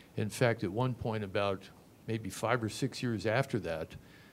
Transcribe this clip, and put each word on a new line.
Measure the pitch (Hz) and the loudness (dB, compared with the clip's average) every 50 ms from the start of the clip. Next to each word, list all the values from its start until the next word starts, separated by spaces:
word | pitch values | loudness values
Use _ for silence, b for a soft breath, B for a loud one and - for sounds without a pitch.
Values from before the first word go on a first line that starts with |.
| B B B | B B B
In | 110 110 101 | -4 -2 -2
fact, | - - 131 117 113 113 110 | 2 4 4 4 4 4 0
at | 90 95 | 0 0
one | 117 127 127 120 | 0 0 0 0
point, | - - 117 110 110 104 | -2 -2 -2 -2 -2 -2
about | 95 92 107 101 101 98 95 - - - - - - - - - | -2 0 2 2 2 0 -2 -6 -12 -20 -20 -20 -20 -20 -14 -6
maybe | - 110 113 110 101 | -4 -4 -2 -2 -6
five | - - - 110 123 123 110 | -4 -2 2 2 2 2 2
or | 104 | -2
six | - - 139 123 - - 127 | -2 -2 -2 -4 -2 -2 -2
years | 123 113 101 87 | -2 -2 0 0
after | 110 107 127 139 - - 107 | 2 2 2 2 2 0 -2
that, | 85 82 82 80 82 - - - B B B B B B | -2 -2 -4 -4 -6 -8 -10 -14 B B B B B B